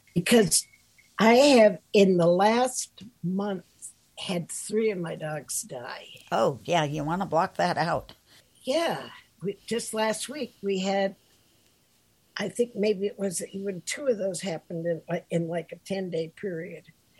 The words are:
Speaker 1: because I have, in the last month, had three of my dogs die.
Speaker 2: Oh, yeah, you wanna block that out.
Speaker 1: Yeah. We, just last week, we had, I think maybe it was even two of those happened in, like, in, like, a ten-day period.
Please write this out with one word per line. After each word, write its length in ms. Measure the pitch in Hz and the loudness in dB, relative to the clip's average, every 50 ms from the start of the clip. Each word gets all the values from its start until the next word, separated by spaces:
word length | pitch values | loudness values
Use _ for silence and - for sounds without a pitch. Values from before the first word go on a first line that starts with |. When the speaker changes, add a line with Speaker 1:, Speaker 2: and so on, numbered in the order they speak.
| _ _ - | _ _ -4
Speaker 1:
because 500 | 175 165 - 240 233 208 160 - - - - _ _ _ _ _ _ _ _ _ - | -2 2 4 6 6 6 4 2 0 -2 -4 _ _ _ _ _ _ _ _ _ 2
I 160 | 202 226 233 | 6 6 8
have, 440 | 247 285 294 269 240 214 208 185 - _ _ - | 8 8 8 8 8 8 8 6 2 _ _ 4
in 260 | 208 196 190 185 175 | 6 6 6 6 6
the 80 | 170 170 | 6 4
last 720 | 175 185 196 214 226 240 254 254 - - - - _ - 190 226 - _ - | 4 4 4 4 4 2 2 0 -2 -4 -8 -10 _ -18 -20 -20 -14 _ -6
month, 400 | 170 185 196 202 208 196 175 - _ _ _ - - - _ _ _ _ | -4 -4 -2 -4 -4 -6 -8 -10 _ _ _ -20 -20 -20 _ _ _ _
had 320 | - - - 185 175 156 - | -12 -8 -6 -4 -6 -6 -8
three 440 | - - - - 196 220 226 214 202 | -10 -12 -8 -4 -2 0 0 0 0
of 60 | 175 | -2
my 180 | 170 160 160 | -4 -6 -6
dogs 460 | 156 160 151 156 151 127 - - - - | -8 -8 -8 -8 -8 -8 -8 -8 -8 -8
die. 440 | - 143 123 120 - - 190 - - - - - - | -8 -10 -12 -10 -10 -12 -12 -14 -18 -20 -20 -10 -4
Speaker 2:
Oh, 300 | 175 202 226 170 139 107 - | -2 0 0 0 0 -2 -4
yeah, 220 | 147 170 170 151 | -2 0 0 0
you 180 | 143 147 156 143 | 0 -2 -4 -4
wanna 240 | 151 165 185 196 | -2 -2 -4 -2
block 300 | 151 156 160 185 180 - | 0 0 0 0 0 0
that 200 | - 175 180 165 | -2 -2 0 0
out. 360 | - 160 170 160 117 - - - _ _ _ - - _ _ _ _ - | 0 -2 -2 -2 -4 -6 -8 -16 _ _ _ -20 -20 _ _ _ _ -6
Speaker 1:
Yeah. 460 | 254 269 330 339 302 175 131 - - - - - _ _ _ - | -4 -2 0 0 -2 -2 -4 -8 -12 -18 -20 -20 _ _ _ -8
We, 160 | 202 196 - _ | -8 -8 -8 _
just 260 | - 220 233 - - - | -8 -6 -6 -6 -6 -4
last 360 | 220 220 220 214 - - - | -2 0 0 -2 -4 -6 -10
week, 260 | 277 302 247 - - _ 196 | -10 -8 -10 -10 -10 _ -4
we 160 | 196 196 185 | -4 -2 -2
had, 380 | 185 196 196 196 196 196 190 - _ _ _ _ _ _ _ _ _ _ _ _ _ _ _ _ _ _ _ _ _ _ - | -2 0 0 0 0 -2 -4 -8 _ _ _ _ _ _ _ _ _ _ _ _ _ _ _ _ _ _ _ _ _ _ -8
I 120 | - 175 190 | -8 -6 -4
think 280 | - - 240 240 - | -2 -2 -2 -2 -2
maybe 300 | 202 202 214 208 185 196 | -2 0 0 0 0 -2
it 120 | 202 - - | -6 -6 -4
was 240 | 196 202 170 - 185 - - | -6 -6 -4 -6 -8 -8 -10
even 300 | 196 196 202 190 170 - | -8 -8 -8 -8 -8 -8
two 220 | - - - 294 | -10 -10 -4 -2
of 120 | 269 226 196 | -2 -2 0
those 220 | 190 196 180 165 - | -2 -4 -4 -6 -6
happened 440 | 190 165 - - - 180 165 165 | -6 -6 -8 -8 -10 -8 -6 -4
in, 160 | 170 165 160 - - | -4 -4 -4 -6 -6
like, 180 | 160 139 - - | -6 -6 -6 -4
in, 180 | 180 170 170 160 | -4 -2 -2 -2
like, 240 | 170 170 160 - 175 | -4 -6 -8 -8 -12
a 40 | |
ten-day 560 | 175 - - 196 196 190 180 165 160 165 160 - | -14 -10 -8 -6 -6 -6 -4 -4 -6 -6 -6 -8
period. 480 | - - 202 175 160 170 175 170 156 - - - _ _ _ _ | -10 -10 -8 -8 -8 -10 -12 -14 -16 -20 -20 -20 _ _ _ _